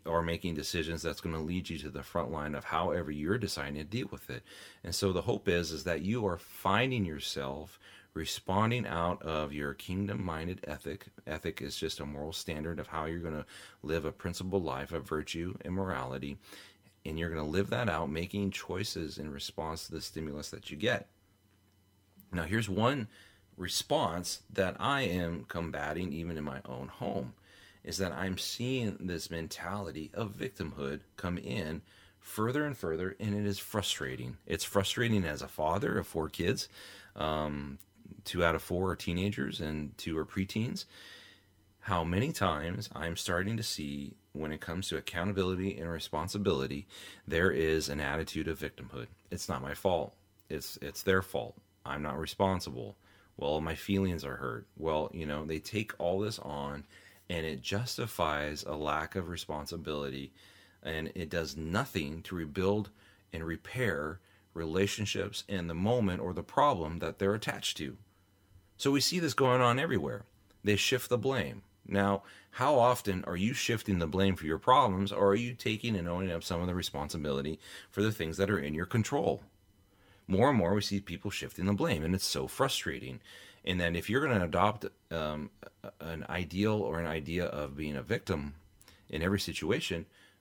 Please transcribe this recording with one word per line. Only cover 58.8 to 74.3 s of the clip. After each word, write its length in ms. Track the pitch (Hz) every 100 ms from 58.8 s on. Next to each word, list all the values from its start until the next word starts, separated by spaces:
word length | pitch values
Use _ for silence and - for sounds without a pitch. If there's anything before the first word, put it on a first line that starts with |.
| 73 76 80 95
of 140 | 85
responsibility, 1040 | 85 - 76 71 85 78 73 71 67 67 - - - - _
and 260 | - 80 80 -
it 140 | 80
does 260 | 85 78 71
nothing 640 | 78 98 139 98 71 80
to 120 | - 90
rebuild 540 | 78 73 95 104 101 - - - _
and 100 | 82
repair 760 | 82 80 - 123 120 73 76 85 - _ _
relationships 920 | 82 82 87 98 - 104 101 95 - -
and 220 | 98 85
the 40 |
moment 480 | 82 101 123 101 90
or 120 | 87
the 100 | 87
problem 560 | 82 - 143 104 78 85
that 180 | 82 -
they're 160 | 98
attached 440 | 110 - - - -
to. 200 | 69 - - _ _ _ _ - _ -
So 140 | 139
we 100 | 139
see 180 | - 180
this 140 | 165
going 280 | - 131 127
on 180 | 123 123
everywhere. 460 | 165 104 71 107 - _ _ _
They 120 | 101 101
shift 340 | - 127 -
the 80 | 120
blame. 460 | 131 131 78 110 - _ -
Now, 360 | 101 98 98 - - -
how 260 | - 131 139
often 460 | 120 123 101 92
are 140 | - 87
you 160 | 104
shifting 460 | 131 - 113 - 92
the 60 | 82
blame 300 | 90 98